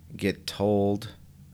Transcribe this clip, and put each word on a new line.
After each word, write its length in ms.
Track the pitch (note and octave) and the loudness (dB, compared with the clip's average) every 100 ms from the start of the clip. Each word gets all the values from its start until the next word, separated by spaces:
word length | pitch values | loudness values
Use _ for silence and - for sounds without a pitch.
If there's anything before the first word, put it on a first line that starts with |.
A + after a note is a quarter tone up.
| - - | -18 -4
get 300 | G2+ - - | -2 -2 -6
told, 680 | - G2+ G#2 G2+ G#2 - - - - - | -2 2 2 2 0 -4 -16 -20 -20 -20